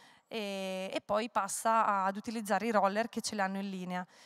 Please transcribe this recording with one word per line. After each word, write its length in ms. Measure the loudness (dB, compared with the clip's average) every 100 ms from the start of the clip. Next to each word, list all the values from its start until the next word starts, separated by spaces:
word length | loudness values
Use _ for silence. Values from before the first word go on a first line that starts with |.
| -20 -20 _
e, 600 | -8 -6 -4 -4 -6 -6
e 80 | -6
poi 280 | -2 0 0
passa 760 | -2 -2 -2 2 4 4 2 2
ad 100 | -2
utilizzare 500 | -4 -4 0 0 4
i 60 |
roller 380 | 4 4 4 -2
che 120 | -4
ce 140 | -4 -2
l'hanno 240 | 0 -2
in 100 | -4
linea 360 | -6 -4 -6 -6 -14